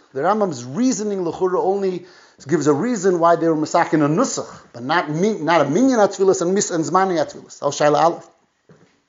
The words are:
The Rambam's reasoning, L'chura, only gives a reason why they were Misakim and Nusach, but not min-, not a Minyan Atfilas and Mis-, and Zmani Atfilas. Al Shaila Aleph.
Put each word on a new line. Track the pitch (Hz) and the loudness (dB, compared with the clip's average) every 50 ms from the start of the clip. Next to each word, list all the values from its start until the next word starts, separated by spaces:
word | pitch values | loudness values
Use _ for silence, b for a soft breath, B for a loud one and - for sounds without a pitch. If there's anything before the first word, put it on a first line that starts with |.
| _ _ | _ _
The | - 135 | -8 -2
Rambam's | 147 180 208 214 202 185 147 120 | 0 0 0 0 0 -2 -4 -8
reasoning, | 123 127 135 196 254 262 226 170 214 208 202 190 180 | -10 -8 -4 -2 0 0 0 -2 -4 -4 -4 -4 -4
L'chura, | 165 - - 185 180 180 175 | -6 -2 -2 -2 0 0 0
only | 147 185 196 202 196 190 180 170 175 B B B B B B B - | 0 0 -2 0 -2 -2 -4 -4 -10 B B B B B B B -4
gives | 131 139 - 139 | -4 -2 0 2
a | 151 147 | 2 2
reason | - 208 247 247 196 170 196 180 170 | 2 0 -2 -2 0 0 0 2 4
why | 165 170 170 | 4 4 4
they | 160 165 165 | 4 2 0
were | 160 | 0
Misakim | 156 151 - - 170 165 - 170 160 147 | 0 -2 0 0 0 0 2 2 2 2
and | 143 156 190 | 2 2 0
Nusach, | 269 - - 143 - - - - - - - | 0 -2 -2 -8 -10 -10 -14 -20 -20 -20 -16
but | 120 | -12
not | 120 135 160 180 160 151 | -6 -2 -2 -2 -2 -2
min-, | 151 160 190 220 208 165 151 | -2 -2 0 0 -2 -2 -2
not | 156 170 160 | 0 2 2
a | 139 - | 2 2
Minyan | 147 202 262 269 254 226 | 2 2 2 2 4 4
Atfilas | 202 190 - - 196 190 180 185 | 2 2 2 2 2 2 2 2
and | 175 175 | 0 0
Mis-, | 190 208 185 - | 0 0 -2 -2
and | 180 165 160 | -2 -4 -2
Zmani | 139 165 185 190 190 180 | 0 0 0 0 2 0
Atfilas. | 160 143 - - 143 - - - - | -2 -2 -4 -6 -14 -20 -20 -16 -6
Al | 139 143 | -6 -6
Shaila | 139 - 151 147 147 | -2 2 2 2 4
Aleph. | 147 151 170 170 - - - _ _ _ _ _ _ _ _ - _ _ _ _ _ _ | 4 2 2 0 -2 -10 -20 _ _ _ _ _ _ _ _ -20 _ _ _ _ _ _